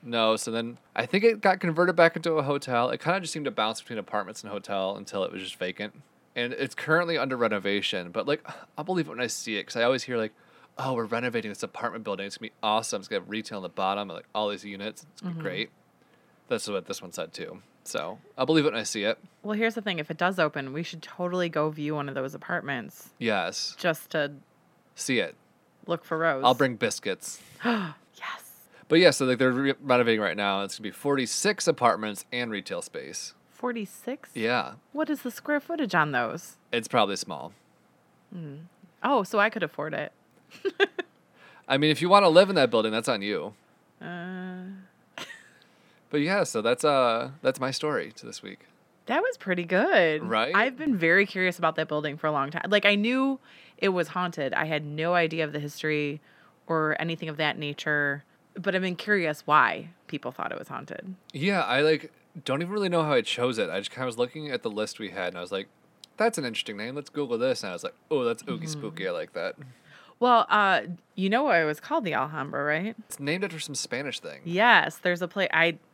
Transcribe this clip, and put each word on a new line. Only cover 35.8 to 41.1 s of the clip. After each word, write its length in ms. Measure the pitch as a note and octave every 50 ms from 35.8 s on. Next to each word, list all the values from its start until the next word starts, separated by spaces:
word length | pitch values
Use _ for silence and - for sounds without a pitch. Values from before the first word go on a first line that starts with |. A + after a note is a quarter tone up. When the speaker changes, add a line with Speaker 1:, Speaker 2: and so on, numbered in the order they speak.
| C#4+ G3 F#3
Speaker 2:
on 160 | E3 D3+ D3+
those? 460 | C#3 B2 A#2+ A2+ - F3 - - - _ _ _
Speaker 1:
It's 160 | - A#2+ A2
probably 280 | - - A#2+ G#2+ G2 G2
small. 380 | - - - E2+ C#2+ - E2+ - _ _ _ _ _ _ _ _ _ _ _ _ _ _ _ -
Speaker 2:
Mm. 260 | F3 E3 D3 C#3 D3+ E3 F3 _ _ - _ _ _ -
Oh, 200 | A#3+ C#4+ A#3 F#3+
so 160 | - - G#3
I 100 | G3+ A3+
could 120 | - A3 F3
afford 300 | D3 - - D3 D#3 D#3
it. 180 | - D3 - - _ _ _ _ _ _ _ - - -
<laughs> 1040 | F#4+ - - G4 - - - - -